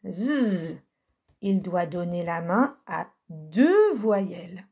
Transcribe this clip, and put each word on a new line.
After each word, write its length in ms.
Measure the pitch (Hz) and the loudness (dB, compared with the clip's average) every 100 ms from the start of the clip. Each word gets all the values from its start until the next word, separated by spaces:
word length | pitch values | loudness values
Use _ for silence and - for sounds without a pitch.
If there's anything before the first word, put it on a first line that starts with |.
| 196 | -10
zzz, 680 | 175 240 294 240 175 160 156 _ _ _ _ _ _ | -4 0 2 2 0 -4 -10 _ _ _ _ _ _
il 200 | 202 196 | 0 0
doit 240 | 180 175 | 0 -2
donner 380 | 170 175 175 175 | -2 -4 -4 -4
la 180 | 170 170 | -4 -4
main 360 | 170 190 285 - | 0 2 2 -2
à 220 | - 165 165 _ _ | -10 -8 -8 _ _
deux 640 | 160 156 175 294 403 427 | -18 -6 4 6 6 4
voyelles. 720 | 277 214 202 196 175 175 185 - | 2 0 0 0 -8 -14 -18 -20